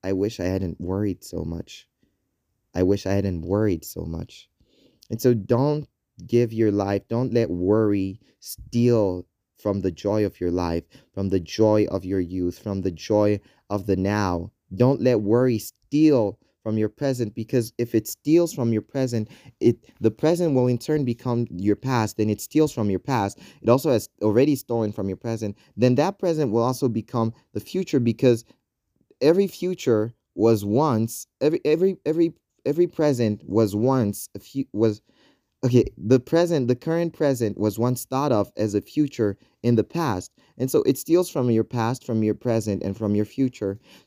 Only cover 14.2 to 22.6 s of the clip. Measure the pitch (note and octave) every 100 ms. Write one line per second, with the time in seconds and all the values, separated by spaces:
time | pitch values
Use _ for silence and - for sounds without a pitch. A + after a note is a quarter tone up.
14.2 | G2 F2 F2 _ _ F#2+ B2 C#3 B2+ A#2
15.2 | G2+ A#2 C3 A2+ - _ _ D3 D#3 C3+
16.2 | G#2 - _ _ A2 G#2+ G#2+ _ C#3+ B2
17.2 | A2+ G#2+ A2+ B2+ A#2 - A#2+ A2+ A2 -
18.2 | - D#3+ E3+ - A#2 A2 - C#3 C3 A#2
19.2 | G#2+ - - _ A#2+ A#2 _ _ A2 -
20.2 | D3+ F3 F3 C3 B2 B2 - D3+ B2+ A#2
21.2 | B2+ A#2+ A#2+ F2 G2 G2+ C3 B2+ G#2+ -
22.2 | G#2+ G#2 - D3+